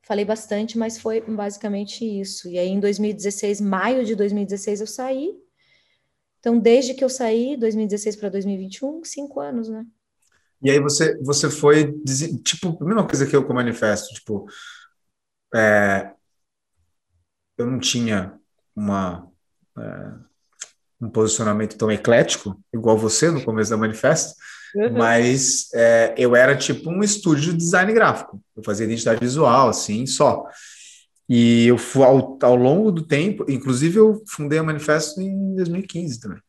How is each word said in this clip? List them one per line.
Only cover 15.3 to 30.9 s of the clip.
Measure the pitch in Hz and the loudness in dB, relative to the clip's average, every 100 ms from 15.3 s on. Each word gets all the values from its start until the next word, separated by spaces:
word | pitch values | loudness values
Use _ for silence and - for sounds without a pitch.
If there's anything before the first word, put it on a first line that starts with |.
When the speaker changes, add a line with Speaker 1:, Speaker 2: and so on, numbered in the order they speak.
| _ _ | _ _
Speaker 2:
é, | 113 110 104 101 98 98 - _ _ _ _ _ _ _ _ _ _ _ _ _ - | 2 4 4 4 0 -4 -16 _ _ _ _ _ _ _ _ _ _ _ _ _ -6
eu | 120 | -4
não | 127 | -2
tinha | - 123 117 104 92 - _ _ _ - | -2 -2 -2 -2 -4 -14 _ _ _ -8
uma, | 104 98 92 85 - _ _ _ _ - | -4 -2 -4 -8 -16 _ _ _ _ -16
é, | 55 50 50 - _ _ _ _ - _ _ _ | -14 -14 -16 -18 _ _ _ _ -20 _ _ _
um | 113 | -6
posicionamento | 110 107 - 110 107 107 - | 0 0 0 -2 -2 -4 -2
tão | 110 | -2
eclético, | 104 - 117 156 - 104 98 _ | 0 4 4 4 -2 -8 -14 _
igual | 113 113 110 | -4 2 4
você | 110 - 156 | 2 2 0
no | 156 117 | 0 -4
começo | 110 104 | -2 -2
da | 110 | 0
manifesto, | 110 107 131 156 - - - - - 202 | -2 0 0 0 -2 -10 -20 -20 -10 -4
Speaker 1:
Uhum. | 220 117 | -2 0
Speaker 2:
mas, | 113 117 120 135 131 - - | 2 4 4 2 0 -2 -4
é, | 120 117 117 117 - | 2 4 6 4 2
eu | 123 120 | 4 6
era | 131 139 | 6 4
tipo | - 127 156 | -2 -6 -4
um | 180 | -2
estúdio | 208 - 180 147 160 | -2 0 0 2 2
de | 170 | -2
design | 170 180 190 | 0 2 2
gráfico, | 220 175 113 - - _ - | 4 4 2 -8 -18 _ -14
eu | |
fazia | 107 104 110 | -6 -4 -2
identidade | 117 120 113 | -2 0 0
visual, | 120 139 147 123 127 | 0 2 4 6 4
assim, | 104 - 107 131 | 0 -4 -4 -4
só. | - 139 101 - - - - - | 2 2 2 -6 -20 -20 -20 -20